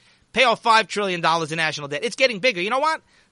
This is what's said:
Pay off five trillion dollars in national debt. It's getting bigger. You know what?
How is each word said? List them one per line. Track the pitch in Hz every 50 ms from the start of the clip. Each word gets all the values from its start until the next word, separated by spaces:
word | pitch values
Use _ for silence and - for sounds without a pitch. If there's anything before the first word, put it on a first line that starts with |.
| _ _ _ _ _ _
Pay | - 220 262
off | 247 220 -
five | - 233 220 220 214
trillion | - - 202 208 196 180 170
dollars | 165 160 165 170 165 143
in | 160
national | 165 160 156 143 147 147 139
debt. | 147 147 139
It's | - -
getting | - 262 247 233 185
bigger. | 202 254 214 175
You | 175 208
know | 240 269
what? | 294 311 320 - _ _ _ _ _ _